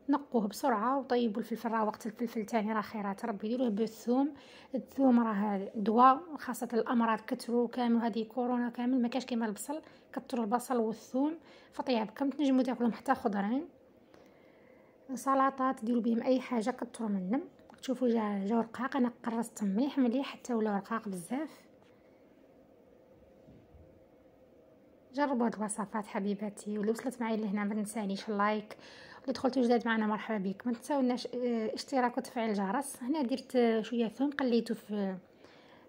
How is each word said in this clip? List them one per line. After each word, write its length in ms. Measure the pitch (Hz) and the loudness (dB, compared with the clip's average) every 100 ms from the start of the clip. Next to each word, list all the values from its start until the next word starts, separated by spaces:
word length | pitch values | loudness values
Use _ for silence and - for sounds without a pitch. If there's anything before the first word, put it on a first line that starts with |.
| - | 0
نقوه 400 | 285 285 233 202 | 0 2 0 0
بسرعه 500 | - 285 220 233 277 | 0 2 2 2 0
وطيبوا 440 | 247 247 240 214 | 0 2 2 0
الفلفل، 280 | - 226 233 | -4 -4 -2
راه 140 | 226 | 0
وقت 220 | 214 214 226 | 0 -2 -8
الفلفل 400 | - 233 233 214 | -6 -4 -4 -2
تاني 260 | 233 208 | 0 0
راه 80 | 220 | -2
خيرات 440 | 202 220 202 196 | -2 -4 -4 -4
ربي. 240 | 233 202 214 | -4 -4 -4
ديروه 200 | 247 247 | 0 0
بالثوم، 680 | 202 226 - 233 247 285 294 - - - | 0 -2 -2 0 2 2 -2 -16 -20 -8
الثوم 460 | 254 - - 269 233 | -8 -6 4 6 6
راه 520 | 226 202 214 196 196 | 4 0 0 -2 -4
دواء، 640 | 233 202 220 262 269 349 294 | -2 2 8 8 8 0 -10
خاصه 300 | - 240 240 | -8 -6 -2
الامراض 480 | 226 - 247 226 214 | 0 2 2 4 2
كثروا 480 | - 247 - 240 240 | -2 -6 0 0 0
كامل، 340 | 254 240 233 | 0 2 2
هذه 220 | 233 233 | 2 -2
كورونا 460 | 220 - 247 247 240 | -4 -2 0 0 -2
كامل 320 | 240 247 262 | -2 0 2
ما 60 | 240 | 2
كاش 160 | 254 | 0
كيما 220 | 254 233 226 | -2 -2 -2
البصل، 360 | 208 - 311 - - - | -4 -6 -8 -10 -20 -14
كثروا 320 | - - 240 | -12 -6 -4
البصل 320 | 214 240 - 247 | 0 0 2 0
والثوم 600 | 220 220 - 254 294 330 - - - | 0 -4 -4 -2 0 -2 -12 -20 -14
فطيابكم، 580 | - 285 233 214 - 277 | -8 0 0 0 -2 -2
تنجموا 320 | 254 277 262 | 2 4 4
تاكلوهم 300 | 262 233 240 | 2 2 0
حتى 220 | 208 - | 0 0
خضرين. 540 | 254 233 202 202 262 349 - - - - - - - - - - - - - - | 0 0 0 0 -2 -4 -12 -20 -20 -20 -20 -20 -20 -20 -20 -20 -20 -20 -20 -10
سلطات 720 | 254 277 269 269 269 262 262 | -4 0 2 2 2 -2 0
ديروا 180 | 226 240 | 0 0
بهم 200 | 226 226 | 2 2
اي 180 | 262 262 | 2 2
حاجه، 300 | - 240 214 | 2 -2 -2
كثروا 380 | 247 247 - 226 | -4 -8 -6 -4
منهم. 340 | 202 180 262 359 - - - | -2 0 -2 -2 -14 -20 -10
تشوفوا 260 | - 247 254 | -6 0 2
جا، 380 | 226 214 202 196 | 2 0 -2 0
جاو 140 | 233 | 0
رقاق، 360 | 220 - 262 285 | 0 -4 -2 0
انا 160 | 240 - | 0 0
قرصتهم 440 | 240 220 233 - 202 | -4 -4 -4 -4 -2
مليح 300 | 190 277 277 | 0 0 2
مليح 280 | 247 254 269 | 2 2 -2
حتى 280 | - - | -8 -4
ولاو 220 | 233 214 202 | 0 0 0
رقاق 320 | 196 226 208 | -2 -6 -4
بزاف. 420 | 185 165 254 311 - - - - - - - - - - - - - - - - - - - - - - - - - - - - - - - - - - - - | -8 -6 -6 -6 -10 -20 -20 -20 -20 -20 -20 -20 -20 -20 -20 -20 -20 -20 -20 -20 -20 -20 -20 -20 -20 -20 -20 -20 -20 -20 -20 -20 -20 -20 -20 -20 -20 -20 -20 -8
جربوا 320 | 254 285 254 233 | -2 0 2 0
هاد 80 | |
الوصفات 520 | 196 214 214 202 220 202 | 0 -6 -6 -6 -6 -6
حبيباتي، 720 | 214 202 202 214 202 208 208 | -4 -2 -4 -6 -8 -6 -2
ولو 120 | 208 | 0
وصلت 300 | 226 262 247 | 0 -4 -4
معايا 160 | 226 220 | -2 -2
لهنا 280 | 214 208 | -2 -2
ما 100 | 202 | -2
تنسانيش 540 | 214 208 233 196 196 - | -2 -4 -4 -4 -4 -4
اللايك، 480 | 202 208 214 214 - - - - - | 0 2 0 -4 -14 -18 -20 -20 -10
ولو 80 | - | -6
دخلتوا 300 | 254 254 262 | -2 0 2
جداد 240 | 240 240 233 | 4 4 4
معنا 200 | 220 214 | 0 2
مرحبا 320 | 214 - 214 | 0 -2 -2
بك، 280 | 190 190 247 | -2 -4 -4
ما 60 | |
تنساوناش، 540 | 233 - 285 247 247 - | -4 -2 2 2 0 -4
آه، 480 | 247 247 233 220 | -4 -2 0 -2
اشتراك 440 | - - 269 240 - | -4 -2 2 2 0
وتفعيل 320 | 240 247 226 | -4 -2 0
الجرس. 520 | 202 196 240 277 - | 0 0 -2 -4 -6
هنا 200 | 247 311 | -4 -2
درت، 340 | 233 262 - 254 | 0 -2 0 4
آه، 260 | 233 220 | 4 4
شويه 260 | 214 233 220 | 0 0 0
ثوم 220 | - 285 | 0 -2
قليته 440 | 285 262 233 226 | 0 2 2 2
في، 420 | 226 - 208 202 185 - - - - - - | -4 -4 -2 -2 -4 -12 -20 -20 -20 -20 -20